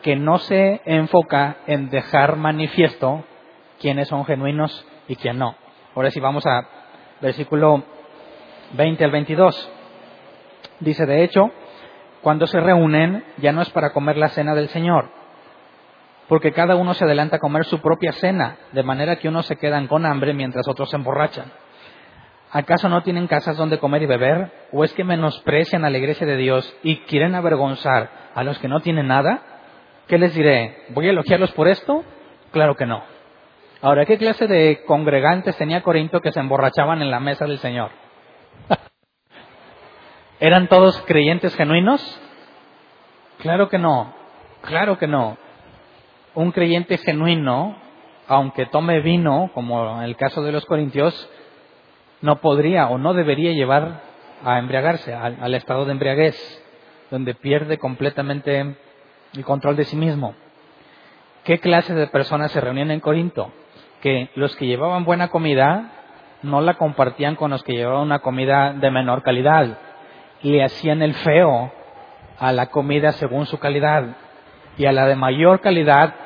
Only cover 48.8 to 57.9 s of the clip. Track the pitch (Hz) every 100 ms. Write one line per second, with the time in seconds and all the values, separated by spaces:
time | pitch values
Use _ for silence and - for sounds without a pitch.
48.8 | 170 160 156 175 160 139 185 123 120 120
49.8 | 113 117 120 117 135 - 147 151 - 156
50.8 | 147 135 156 - - - - - _ _
51.8 | _ _ _ - 147 147 156 143 151 180
52.8 | 127 127 151 180 151 139 170 160 131 143
53.8 | 160 160 - - - - 131 123 123 131
54.8 | 151 165 - 117 120 120 123 127 - 131
55.8 | 139 139 139 139 156 - - - - -
56.8 | _ - - 131 127 120 139 147 151 156
57.8 | 131